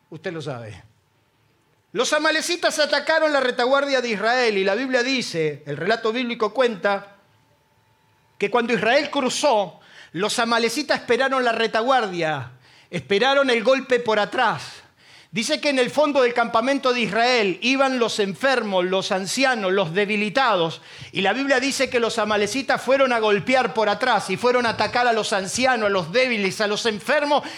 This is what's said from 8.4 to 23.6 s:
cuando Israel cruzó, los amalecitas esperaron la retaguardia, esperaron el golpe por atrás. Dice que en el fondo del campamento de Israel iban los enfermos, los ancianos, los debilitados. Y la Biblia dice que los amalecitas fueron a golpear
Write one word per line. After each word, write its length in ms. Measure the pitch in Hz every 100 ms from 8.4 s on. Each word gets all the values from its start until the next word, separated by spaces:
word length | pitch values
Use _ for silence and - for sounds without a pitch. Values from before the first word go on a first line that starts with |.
| 196
cuando 240 | 240 233
Israel 380 | 226 214 277 302
cruzó, 680 | 285 254 - 294 220 180 - - - -
los 260 | 165 202 -
amalecitas 640 | 226 233 233 233 - 285
esperaron 420 | - 233 262 262
la 80 | 247
retaguardia, 1000 | 226 226 226 240 262 214 175 156 143 123 - _ - -
esperaron 600 | 175 - 202 254 277 269
el 120 | 233
golpe 360 | 214 269 269 247
por 180 | 233 214
atrás. 460 | 202 277 226 156 - - - _ - - -
Dice 260 | - 226 294
que 120 | 294
en 80 | 262
el 100 | 247
fondo 320 | 269 294 277
del 100 | 240
campamento 600 | 240 226 226 247 277 262
de 60 | 247
Israel 580 | 208 214 240 247 202 165
iban 340 | 233 269 269 254
los 220 | 226 -
enfermos, 680 | 196 180 269 254 214 190 180
los 260 | 190 180
ancianos, 600 | 190 190 247 262 240 190
los 200 | 196 170
debilitados. 880 | 175 208 208 214 190 254 190 165 - - - -
Y 100 | -
la 120 | 190
Biblia 260 | 226 277 269
dice 300 | 269 - 254
que 100 | 247
los 200 | 226 -
amalecitas 600 | 208 208 208 240 220 254
fueron 320 | 233 277 262
a 60 | 233
golpear 560 | 214 202 - 262